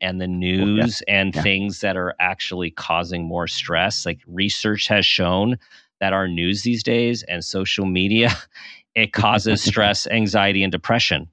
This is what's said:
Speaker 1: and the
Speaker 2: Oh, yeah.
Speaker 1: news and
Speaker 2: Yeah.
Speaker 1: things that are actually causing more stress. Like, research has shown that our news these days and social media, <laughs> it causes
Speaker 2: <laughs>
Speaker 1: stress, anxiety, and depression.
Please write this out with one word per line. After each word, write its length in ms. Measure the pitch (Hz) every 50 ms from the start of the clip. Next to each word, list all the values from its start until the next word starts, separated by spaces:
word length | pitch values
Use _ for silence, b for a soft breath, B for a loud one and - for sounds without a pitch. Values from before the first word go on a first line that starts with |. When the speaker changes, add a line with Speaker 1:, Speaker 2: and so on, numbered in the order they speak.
Speaker 1:
and 200 | 95 92 92 92
the 40 | 92
Speaker 2:
Oh, 20 | 92
yeah. 80 | 90
Speaker 1:
news 680 | 90 90 90 92 95 98 101 107 107 113 120 107 - - -
and 280 | 101 98 98 98 90
Speaker 2:
Yeah. 60 | -
Speaker 1:
things 400 | 78 104 98 98 101 101 95 -
that 160 | - 101 92 92
are 180 | 90 90 - -
actually 520 | 90 90 95 - - - 92 90 90 82
causing 540 | - - - - 85 85 87 85 90 87 85
more 220 | 82 87 87 85 85
stress. 580 | - - - - 85 82 90 101 - - -
Like, 140 | 87 85 - _
research 640 | - 87 90 98 101 - - - 107 107 104 - -
has 180 | 110 104 90
shown 520 | - - - 92 87 90 95 101 117 123 120 b b b b b b _ -
that 140 | 98 98 95
our 140 | 98 95 92
news 320 | 87 85 87 90 101 101
these 200 | - 123 120 113
days 420 | 110 - 117 120 120 120 120 110 -
and 200 | - 87 87 -
social 420 | - - 95 92 - - - 98
media, 440 | 95 90 92 92 98 107 113 117 120 98 B B B B B B
<laughs> 320 | B B B B _ -
it 160 | 113 110 104
causes 500 | - - 104 107 107 107 92 110 110 101 -
Speaker 2:
<laughs> 0 |
Speaker 1:
stress, 440 | - - 110 104 101 101 - - -
anxiety, 560 | 110 113 110 101 98 107 98 101 98 95 95
and 80 | 95
depression. 560 | 82 90 - - 117 117 - - 87 76 76 85